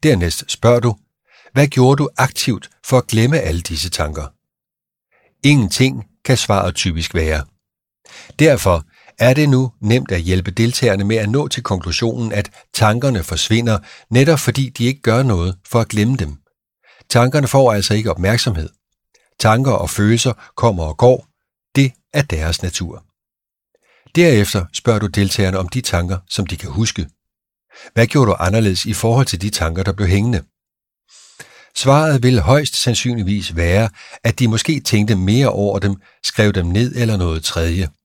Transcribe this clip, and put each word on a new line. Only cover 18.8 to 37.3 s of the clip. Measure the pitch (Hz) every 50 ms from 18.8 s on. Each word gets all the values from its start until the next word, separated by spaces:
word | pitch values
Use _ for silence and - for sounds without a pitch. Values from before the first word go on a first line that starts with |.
| _ _ _ _ _ _ _ _ _ _ _ _
Tanker | - 113 110 117 135 135
og | 113 - 92 85
følelser | - - 104 104 113 117 - 135 113 _ - - _
kommer | - - 117 104 87 82
og | 78 76 -
går. | - 120 131 123 - _ _ _ _ _ _ _ _ _ _
Det | 139 135 131 - _ _ _ _
er | 147
deres | 143 - - 78 78 80 82 -
natur. | - 90 - - 90 82 - - _ _ _ _ _ _ _ _ _ _ _ _ _ _ _ _ _ _ _ _ _ _ _
Derefter | 160 175 170 139 107 104 - - 107 87 82 _
spørger | - _ - 117 104
du | 101 101
deltagerne | - - 101 98 - - 104 92 92 95
om | 92 85
de | - 127
tanker, | 123 - - 87 87 87 95 90 - _
som | - - 107 82
de | 85 76
kan | - 95
huske. | 69 85 113 110 - - 87 - _ _ _ _ _ _ _ _ _ _ _ _ _ - - - _
"Hvad | - 117 110
gjorde | - 151 131 107
du | 92 -
anderledes | 85 90 98 110 110 101 95 90 -
i | - 107
forhold | - - 113 117 127 135
til | - - 87
de | 90 107
tanker, | - - - 80 80 87 95
der | -
blev | 95 98 104 90
hængende?" | 95 98 101 120 123 87 - _ _ _ _ _ _ _ _ _ _ _ _ _ _ - - _ _ _ - _ _ - - _ _
Svaret | - - 135 135 147 156 160 147 131 117
vil | 127 131 117
højst | 73 80 123 147 151 131 -
sandsynligvis | - - - 117 - - 127 120 117 101 92 104 104 90 - 82
være, | 82 85 85 90 98 113 110 - - - - - - _
at | 117 113 -
de | 127 113
måske | 110 113 - - 160 139
tænkte | - - - 107 104 104 117
mere | 95 92 95 104 123 139 123
over | 95 95 101 101 98 101
dem, | 95 101 98 98 _ _ _ _ _
skrev | - - - 110 104 98
dem | 98 87
ned | 85 90 104 120 123 -
eller | 123 120 113 110 98
noget | 90 85